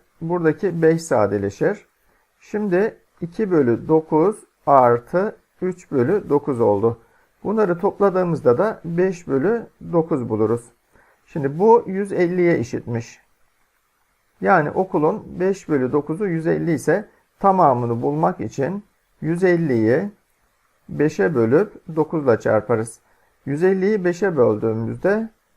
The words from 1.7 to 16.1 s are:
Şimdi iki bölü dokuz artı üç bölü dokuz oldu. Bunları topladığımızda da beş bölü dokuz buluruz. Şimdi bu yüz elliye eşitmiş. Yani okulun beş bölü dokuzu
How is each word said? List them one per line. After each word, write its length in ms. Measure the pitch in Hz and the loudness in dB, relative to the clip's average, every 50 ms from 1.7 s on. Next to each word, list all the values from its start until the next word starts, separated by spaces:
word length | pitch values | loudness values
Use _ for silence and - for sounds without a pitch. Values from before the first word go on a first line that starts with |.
| 208 - - _ _ _ _ _ _ _ _ _ _ _ | -2 -4 -10 _ _ _ _ _ _ _ _ _ _ _
Şimdi 560 | _ - - 208 214 202 175 180 208 240 - _ _ _ _ - | _ -10 -6 -6 -2 0 0 0 0 0 -4 _ _ _ _ -12
iki 300 | 180 170 - - 220 190 | -12 -10 -6 -6 -4 0
bölü 380 | 170 156 135 120 117 - - 143 | 2 2 2 2 0 0 0 2
dokuz 480 | 156 160 160 - 160 156 165 202 220 - - _ _ _ - | 2 2 2 2 0 2 2 2 0 -4 -10 _ _ _ 0
artı 680 | - 143 135 123 120 120 117 - - - 175 196 220 - - _ _ _ - 180 | 4 4 6 6 6 4 2 -2 -4 -4 -2 -2 -4 -6 -10 _ _ _ -8 -6
üç 280 | 185 180 - - - | -6 -6 -8 -10 -4
bölü 380 | 147 135 120 147 202 202 - - | 0 0 0 2 0 -2 -2 0
dokuz 320 | 143 147 - 151 135 117 | -2 -2 0 -2 -2 0
oldu. 380 | 117 104 104 101 110 117 117 - _ _ _ _ _ _ _ _ - | 2 2 2 2 2 0 -2 -2 _ _ _ _ _ _ _ _ -6
Bunları 340 | 185 208 220 214 180 170 170 | -4 -2 0 0 0 0 -2
topladığımızda 800 | 202 190 - - 202 202 175 185 185 175 160 135 - 127 120 131 | -2 -4 -2 0 0 2 2 0 0 -2 -2 0 2 2 2 2
da 220 | 190 220 - - - | 2 -2 -2 -6 -10
beş 440 | 165 165 170 185 190 185 175 - 139 | -6 -2 -2 0 -2 -2 -6 -6 -4
bölü 380 | 135 135 139 190 233 233 202 - _ - 170 165 165 | -2 -2 0 0 -2 -2 -6 -10 _ -20 -10 -4 -2
dokuz 360 | 170 165 165 160 131 120 107 | -2 0 0 -2 -4 -2 -2
buluruz. 360 | 110 104 110 104 117 120 - - _ _ _ _ _ _ _ _ _ _ _ | -2 0 0 0 0 -2 -4 -10 _ _ _ _ _ _ _ _ _ _ _
Şimdi 320 | _ - 170 135 139 143 160 | _ -8 -4 -4 -4 -2 0
bu 260 | 202 226 226 240 - | 4 4 4 4 4
yüz 260 | 185 190 190 208 196 - | 0 -6 -6 -6 -4 -2
elliye 460 | 170 180 170 180 180 175 170 165 - | 0 0 0 0 2 2 2 2 0
eşitmiş. 680 | 120 - - - - 113 120 113 117 - - - _ _ _ _ _ _ _ _ _ _ _ _ _ _ _ _ _ _ _ _ _ _ _ - | -2 -4 -8 -10 -8 -6 -8 -8 -8 -10 -16 -20 _ _ _ _ _ _ _ _ _ _ _ _ _ _ _ _ _ _ _ _ _ _ _ -4
Yani 300 | 185 196 196 170 147 147 | 0 2 4 4 2 0
okulun 680 | - - 190 190 - 170 147 165 208 214 - - 139 - | 0 -2 -2 -2 0 0 0 0 0 -2 -8 -12 -8 -4
beş 280 | 180 190 196 190 - - | -2 -2 -2 -4 -4 -2
bölü 240 | 156 135 127 123 143 | -2 0 0 0 -2
dokuzu 340 | 147 143 - | -2 -2 -2